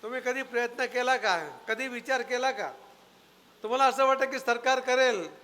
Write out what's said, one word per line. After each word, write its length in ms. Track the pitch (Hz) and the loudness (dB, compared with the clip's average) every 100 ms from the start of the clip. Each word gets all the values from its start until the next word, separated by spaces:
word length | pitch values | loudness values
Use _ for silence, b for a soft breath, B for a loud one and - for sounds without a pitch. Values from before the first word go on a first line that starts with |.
तुम्ही 180 | 220 254 | -6 -6
कधी 220 | 254 254 | -4 -4
प्रयत्न 420 | 269 240 240 240 330 | -2 -2 -2 -4 -4
केला 300 | 247 247 254 | 0 2 2
का? 200 | 214 180 151 - - | 2 0 -2 -12 -6
कधी 200 | 220 262 | -4 -4
विचार 320 | 240 233 262 | -6 -2 -2
केला 280 | 240 247 262 | -2 -2 -2
का? 200 | 247 180 - - - - _ _ _ _ _ | -2 -6 -8 -20 -20 -20 _ _ _ _ _
तुम्हाला 220 | 214 247 269 | -4 2 4
असं 220 | 254 262 | 4 2
वाटतं 240 | 269 269 | 4 0
की 80 | 269 | -2
सरकार 400 | 254 240 254 262 | -2 0 2 2
करेल 460 | 254 254 262 214 165 - | 2 4 4 2 -4 -12